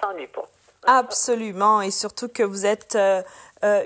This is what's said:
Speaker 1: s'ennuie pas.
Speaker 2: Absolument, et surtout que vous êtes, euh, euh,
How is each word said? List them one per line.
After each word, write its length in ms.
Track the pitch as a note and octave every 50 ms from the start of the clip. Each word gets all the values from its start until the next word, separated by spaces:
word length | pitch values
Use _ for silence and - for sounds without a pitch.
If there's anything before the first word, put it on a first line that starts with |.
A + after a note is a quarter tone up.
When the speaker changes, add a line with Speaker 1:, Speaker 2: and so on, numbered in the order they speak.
| -
Speaker 1:
s'ennuie 240 | G3+ G3 E3+ C#3
pas. 200 | - - - - - _ _ _ _ _ _ - A#3+
Speaker 2:
Absolument, 920 | B3+ C4 B3 B3 - - - - A#3+ A3+ A3 G#3+ F#3+ F#3 G3+ G#3 G#3+ G#3+ G3+
et 80 | G3
surtout 380 | G3+ - - G#3 - - - A#3+
que 160 | A#3+ - A3+
vous 200 | G3+ G3 G3 G3
êtes, 300 | G3+ G#3+ G#3+ - - -
euh, 260 | A3 G3 G3 G3 F#3+ F#3 - - - - - _ _ -
euh, 180 | G#3 G#3 G3+ -